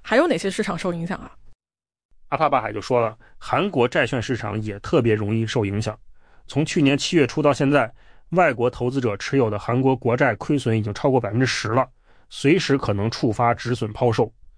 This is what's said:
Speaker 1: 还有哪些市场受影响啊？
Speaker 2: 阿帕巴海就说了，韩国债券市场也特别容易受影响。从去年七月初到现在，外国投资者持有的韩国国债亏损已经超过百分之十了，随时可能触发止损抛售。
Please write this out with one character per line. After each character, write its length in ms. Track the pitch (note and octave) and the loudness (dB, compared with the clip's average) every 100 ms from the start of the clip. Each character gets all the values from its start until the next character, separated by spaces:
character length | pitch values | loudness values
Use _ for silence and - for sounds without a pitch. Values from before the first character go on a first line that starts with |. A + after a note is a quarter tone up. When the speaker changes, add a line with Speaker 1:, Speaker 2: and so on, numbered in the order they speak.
Speaker 1:
还 160 | - A3+ | -2 2
有 100 | E4+ | 2
哪 120 | G3+ | 0
些 100 | G3 | -2
市 140 | - | -4
场 160 | G#3 E3 | -4 -4
受 160 | F#3 | -4
影 100 | E3+ | -4
响 140 | E3 G3+ | -6 -8
啊？ 140 | - - - - _ _ _ _ _ - - | -12 -20 -20 -20 _ _ _ _ _ -20 -8
Speaker 2:
阿 100 | C#3+ | -2
帕 100 | D#3 | 2
巴 120 | C3 | 0
海 100 | A2 | -2
就 80 | G#2+ | -6
说 200 | - B2 | 0 0
了， 180 | A2+ A2 - - | 0 -4 -20 -14
韩 320 | - B2+ G3 | -4 -2 0
国 200 | D#3 A#2+ | 2 2
债 180 | E3+ B2+ | 2 0
券 160 | C3 | 0
市 140 | A2 A#2 | -2 -4
场 260 | G#2+ G#2 | -4 -6
也 160 | A2 G2+ | -6 -8
特 240 | - E3 | 0 2
别 120 | A#2+ | 4
容 200 | G#2+ G#2 | 2 0
易 100 | A2+ | -2
受 220 | A2 C3 G2+ | -2 -2 -2
影 160 | G2+ | -2
响。 160 | A2 G#2+ - - - - - | -4 -8 -16 -20 -20 -20 -6
从 140 | C3+ | -2
去 160 | D#3 F#3 | 0 2
年 160 | C#3 C#3+ | 2 2
七 180 | - | 0
月 120 | F3 C3 | 2 2
初 160 | - | 2
到 100 | D3 | 2
现 180 | C3 C#3 | 2 2
在， 220 | C#3+ A2+ - - - - | 2 0 -6 -20 -20 -4
外 240 | E3+ E3+ | 2 2
国 160 | A#2 A#2+ | 2 0
投 180 | - B2 | 0 -4
资 140 | C3+ | -2
者 120 | A#2+ G2+ | -2 -4
持 180 | - C#3 | -2 0
有 140 | A2+ | 0
的 80 | G#2 | 0
韩 200 | - B2 | -2 0
国 120 | C3+ | 2
国 220 | C3 A#2 B2 | 2 0 2
债 180 | C#3 | 2
亏 220 | G#2+ - D3 | 0 -2 -2
损 220 | B2+ A2+ | 0 0
已 20 | |
经 140 | G#2+ | -2
超 160 | G2+ C#3+ | -2 2
过 100 | C3 | 2
百 100 | A2 | 0
分 80 | A2 | 0
之 60 | |
十 240 | C3 - G#2+ | 0 -2 -2
了， 180 | A#2 B2+ _ _ - - | 0 -2 _ _ -20 -20
随 280 | - C3+ F3 | -2 2 2
时 200 | - C#3 | 2 0
可 160 | - | 0
能 160 | G2+ A2 | -2 -2
触 200 | - B2+ | -2 -2
发 220 | G#2 A#2+ | 2 0
止 220 | A#2+ A#2 | 0 -2
损 180 | B2 G#2+ | -4 -4
抛 180 | G#2+ A#2+ | 0 0
售。 220 | A2 A2 - - | 2 0 -4 -20